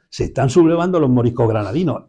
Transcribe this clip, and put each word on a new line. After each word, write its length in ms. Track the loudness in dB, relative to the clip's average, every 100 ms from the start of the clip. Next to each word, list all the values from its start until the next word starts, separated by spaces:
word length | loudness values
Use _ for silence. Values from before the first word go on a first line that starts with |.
| _
se 160 | -8 -8
están 240 | -2 0
sublevando 500 | 4 4 2 0 0
los 100 | 2
moriscos 400 | 2 0 0 0
granadinos, 540 | 0 -4 -4 -4 -4